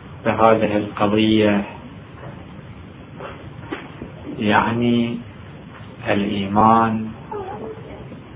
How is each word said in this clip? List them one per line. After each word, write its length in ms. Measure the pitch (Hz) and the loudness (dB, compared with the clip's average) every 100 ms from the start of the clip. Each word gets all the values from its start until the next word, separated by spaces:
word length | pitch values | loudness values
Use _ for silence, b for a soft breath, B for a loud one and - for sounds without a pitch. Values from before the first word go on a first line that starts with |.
| - - 117 | -16 -4 -2
بهذه 520 | 104 110 101 101 104 | 6 6 8 4 2
القضية 840 | 98 - 104 107 110 107 104 101 101 - - - - - - - - - - - - - - - - - - - - - - - - - - - | -2 0 2 4 6 6 6 4 0 -8 -14 -16 -16 -16 -14 -14 -16 -16 -16 -18 -16 -18 -16 -14 -12 -12 -14 -14 -10 -10 -10 -12 -14 -12 -12 -2
يعني 800 | 107 104 107 117 120 120 117 120 - - - - - - - - - | 4 4 4 2 4 4 2 -2 -10 -16 -16 -16 -16 -16 -16 -10 0
الإيمان 1000 | 101 101 101 98 104 110 113 113 110 110 - - 415 381 - 440 440 - - - - - | 0 2 0 2 4 6 6 4 0 -4 -10 -10 -8 -8 -8 -10 -12 -14 -14 -14 -16 -16